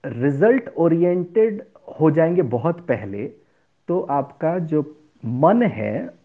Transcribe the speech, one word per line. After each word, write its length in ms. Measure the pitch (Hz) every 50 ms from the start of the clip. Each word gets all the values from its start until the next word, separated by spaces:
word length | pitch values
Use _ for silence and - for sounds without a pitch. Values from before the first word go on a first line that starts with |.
| -
रिजल्ट 640 | 139 117 117 123 143 139 139 180 226 254 269 - - -
ओरिएंटेड 840 | - 165 170 165 170 175 180 175 180 175 180 - 220 220 226 208 202 - _ _ - _ - - -
हो 100 | 160 160
जाएंगे 320 | 143 160 165 165 175 180
बहुत 380 | 165 123 117 120 123 165 170 170
पहले, 500 | - - 123 104 98 98 98 101 113 - - _ _ _ _ _ _ _ _ _ _ -
तो 120 | 175 185
आपका 580 | 190 - 139 143 135 135 - _ - 156 170 185
जो 380 | 170 156 160 151 147 151 - - _ _ _ _ -
मन 380 | 113 120 127 143 170 208 240
है 480 | 240 190 - 110 107 107 104 143 262 254 - _